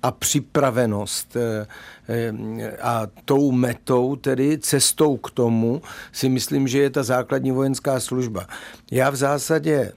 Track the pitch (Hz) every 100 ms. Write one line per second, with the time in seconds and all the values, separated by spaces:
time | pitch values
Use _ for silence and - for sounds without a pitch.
0 | 127 - - 151 - 151 139 117 120 104
1 | 101 - - 120 117 107 107 - - -
2 | - 117 117 113 110 113 110 - 117 117
3 | 107 - - 139 143 127 127 117 - 127
4 | 127 139 139 131 135 151 - 143 127 -
5 | 151 131 - - 120 113 113 135 - -
6 | - - 135 131 - 143 135 135 143 135
7 | 120 127 123 139 131 131 135 135 - 131
8 | - 127 123 101 92 - - - - 123
9 | 135 135 139 143 - 160 151 147 104